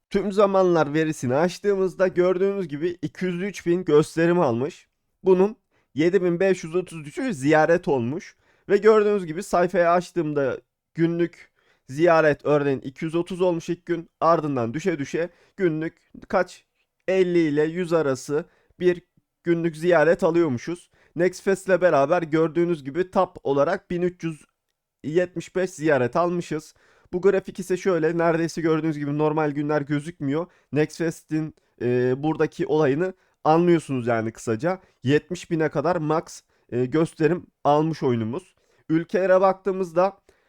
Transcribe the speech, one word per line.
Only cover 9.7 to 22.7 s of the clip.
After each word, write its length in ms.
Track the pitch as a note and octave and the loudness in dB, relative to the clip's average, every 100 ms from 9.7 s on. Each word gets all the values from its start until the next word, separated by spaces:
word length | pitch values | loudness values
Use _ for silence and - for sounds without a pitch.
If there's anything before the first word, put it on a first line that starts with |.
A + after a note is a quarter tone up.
| F#3+ E3+ | 2 2
açtığımda 680 | F3+ E3+ F3 D#3 D3 C3+ G#2 _ _ _ | 2 -2 -4 -4 -2 -2 -4 _ _ _
günlük 580 | - E3 E3+ E3+ - - _ _ _ - | -2 -2 0 -4 -6 -20 _ _ _ -12
ziyaret 560 | C3+ E3+ E3 D#3 C#3 - | 0 4 6 4 2 2
örneğin 340 | D3 C#3 C3+ | 0 2 -2
iki 260 | C3+ - D#3+ | -6 -10 -4
yüz 100 | E3 | -4
otuz 260 | F3 F3+ | -4 -2
olmuş 280 | F3+ E3+ - | -2 -2 -4
ilk 160 | E3+ - | -8 -6
gün. 240 | E3+ E3 - | -8 -8 -2
Ardından 520 | D#3+ E3 D3+ C3+ A#2 | 2 2 0 -2 -4
düşe 260 | C3+ G3 E3 | -4 -4 -4
düşe 300 | C#3 E3 E3+ _ _ - | -4 -6 -6 _ _ -4
günlük 540 | F#3 D#3 E3 _ _ - - | -2 -2 -6 _ _ -20 -4
kaç, 380 | F#3+ F#3 - _ _ _ _ - | -2 -2 -8 _ _ _ _ -2
elli 320 | F#3+ F3+ F3 | 0 2 2
ile 240 | D#3+ C#3+ | 0 0
yüz 300 | D#3 E3 F3 | -2 -2 -2
arası 520 | E3 C#3+ B2+ - D3 E3+ _ _ - | 0 0 -2 -4 -6 -6 _ _ -4
bir 220 | F3 F3 _ _ _ _ | -2 -2 _ _ _ _
günlük 340 | - E3+ E3 D#3 | -2 -2 -2 -2
ziyaret 460 | F3 E3 D3+ E3+ | 2 4 4 4
alıyormuşuz. 680 | F3 E3+ D#3+ A#2+ - F3 _ _ _ - | 2 2 2 -2 -6 -12 _ _ _ -2
Next 280 | F3+ F3+ | -2 -2
Fest 240 | - F#3+ - | -4 -2 0
ile 140 | F#3 | 2
beraber 400 | F3+ D3 C#3 F3 | 4 4 2 0
gördüğünüz 640 | E3 D#3 D#3+ D3+ F3 | 0 0 0 0 0